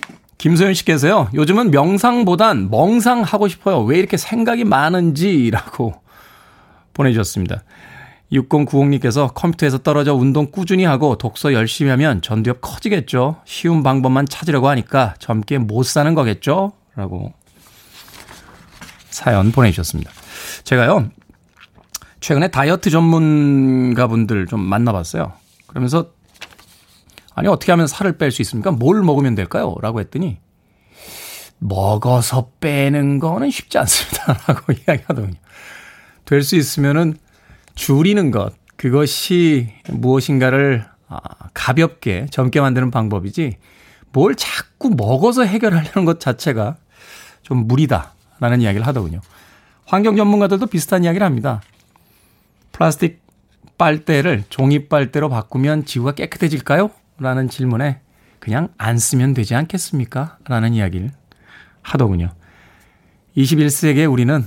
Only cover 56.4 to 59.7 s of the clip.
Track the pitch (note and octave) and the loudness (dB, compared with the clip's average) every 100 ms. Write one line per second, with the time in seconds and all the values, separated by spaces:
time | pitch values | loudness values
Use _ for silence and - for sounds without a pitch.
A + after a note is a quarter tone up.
56.4 | E3 D3 - D3+ G#3 - _ - C3 B2+ | -4 -2 0 0 0 -6 _ -8 -4 -2
57.4 | B2+ - B2+ A#2 C#3+ C3 _ _ _ _ | -4 -4 -2 -2 -2 -6 _ _ _ _
58.4 | G#2+ B2 E3+ - G#2+ A#2 - C3 C3+ B2 | -6 -4 -4 -4 -2 -2 0 0 0 0
59.4 | G2+ B2 E3 | -2 -2 -4